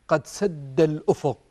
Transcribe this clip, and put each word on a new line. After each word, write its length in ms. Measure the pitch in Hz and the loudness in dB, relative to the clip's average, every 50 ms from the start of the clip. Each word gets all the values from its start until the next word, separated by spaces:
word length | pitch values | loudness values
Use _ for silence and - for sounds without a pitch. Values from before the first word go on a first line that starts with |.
| _ - | _ 0
قد 180 | 165 156 - | 0 0 0
سد 540 | - - - 202 202 170 147 143 135 131 135 | -4 -8 -4 -4 -4 -4 -6 -12 -4 0 2
الأفق". 580 | 160 160 151 151 - - 175 - - 147 123 - _ - | 2 2 2 0 0 0 0 0 0 -2 -4 -4 _ -18